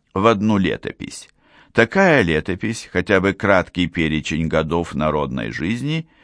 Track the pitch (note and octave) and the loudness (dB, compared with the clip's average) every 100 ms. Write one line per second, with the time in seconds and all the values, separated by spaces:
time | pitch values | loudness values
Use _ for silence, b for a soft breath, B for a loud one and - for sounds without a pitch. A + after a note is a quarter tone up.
0 | _ F#2+ G#2+ A2 G#2+ G#2 F2+ A1 - - | _ 0 2 4 2 2 2 -2 -8 -10
1 | - - - b b b b - - G3 | -12 -14 -20 b b b b 0 2 4
2 | G3 D3 F2+ D#2 D#2+ F#2 A2 A2+ - F#2 | 4 4 2 0 -2 -4 -6 -8 -6 -4
3 | E2+ F#2+ F#2+ - G2+ F#2+ E2+ - F2 E2+ | 2 2 2 0 2 2 2 0 -2 0
4 | D#2+ D#2 C#2 D#2 D#2+ D#2+ D#2+ E2+ E2 C2+ | -2 -2 -2 -4 -2 -2 0 -2 -2 -2
5 | D#2 D2 C#2+ B1+ A1+ A#1+ D#2+ A#2+ C3+ D#3+ | -2 -2 -2 -6 -8 -6 -6 -4 -4 -6
6 | D#3+ B | -8 B